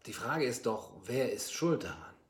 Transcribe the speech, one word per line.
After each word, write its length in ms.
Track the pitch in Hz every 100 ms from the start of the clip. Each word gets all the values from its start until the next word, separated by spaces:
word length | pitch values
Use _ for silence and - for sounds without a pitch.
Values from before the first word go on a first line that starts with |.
| -
die 80 |
Frage 300 | - 117 156
ist 220 | 131 113 117
doch, 260 | 107 - -
wer 280 | - 127 123
ist 200 | 104 -
schuld 320 | - 170 156
daran? 300 | 85 - - - _